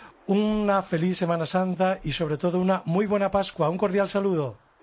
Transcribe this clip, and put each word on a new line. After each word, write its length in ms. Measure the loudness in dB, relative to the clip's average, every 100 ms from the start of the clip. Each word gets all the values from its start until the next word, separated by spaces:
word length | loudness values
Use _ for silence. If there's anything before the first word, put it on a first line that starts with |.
| -20 -12 -2
una 560 | 0 2 0 2 0
feliz 340 | 0 -2 0 0
Semana 280 | 0 -2 -2
Santa 540 | 0 0 0 0 0
y 80 | -4
sobre 260 | -4 -2 -2
todo 220 | 0 2
una 220 | 2 0 0
muy 200 | 0 2
buena 240 | 0 2
Pascua. 380 | 0 -2 0 -2
Un 80 | 0
cordial 320 | 0 0 0
saludo. 480 | 0 0 0 -2 -6 _ _